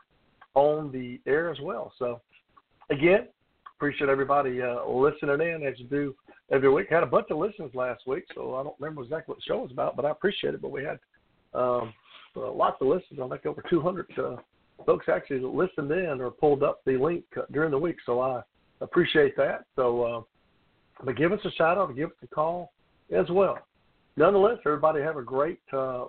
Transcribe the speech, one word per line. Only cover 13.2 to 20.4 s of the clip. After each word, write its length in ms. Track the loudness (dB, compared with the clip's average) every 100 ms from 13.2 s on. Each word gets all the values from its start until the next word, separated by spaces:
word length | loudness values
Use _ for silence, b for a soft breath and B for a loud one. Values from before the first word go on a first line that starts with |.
| -8
think 180 | -6 -6
over 160 | -8
two 180 | 0 0
hundred, 260 | 0 -4 -8 -6
uh, 200 | -6 -6 -16 _ _ -6 0
folks 220 | 0 2
actually 320 | -2 -2 -4
listened 500 | -4 -2 -2 -2 -2
in 300 | -2 -2 -4
or 100 | -6
pulled 320 | 0 2 4
up 220 | 2 0
the 120 | 0 2
link, 280 | 2 -2 -6 -10
uh, 60 | -6
during 220 | -2 0
the 60 | 0
week, 180 | -2 -4 -4
so 140 | -2
I 240 | 0 -4 -8 _ _ -14
appreciate 560 | -2 2 4 6 4 4
that. 280 | 0 -2 -8
So, 280 | -2 0 2
uh, 200 | -2 -4 -12 _